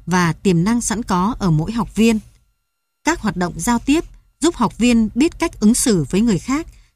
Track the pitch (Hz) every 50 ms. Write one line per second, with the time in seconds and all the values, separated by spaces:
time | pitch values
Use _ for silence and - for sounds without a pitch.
0 | - 165 180 180 180 165 156 - - 208 180 165 170 214 240 240 - - 208 202
1 | 240 - 202 180 185 214 - - 196 180 156 151 165 185 226 240 208 - - 202
2 | 220 226 226 214 - - _ _ _ _ _ _ _ _ _ _ _ _ _ _
3 | - 294 330 339 - 220 160 175 180 170 160 160 170 - 240 233 - - 285 330
4 | - - - - _ _ _ - - 330 339 - 226 170 - - 220 247 240 226
5 | 220 202 - 226 294 339 - - 330 339 - - 220 208 240 - - 254 208 175
6 | 143 - - 190 226 240 196 160 - - 262 302 339 - - - _ _ _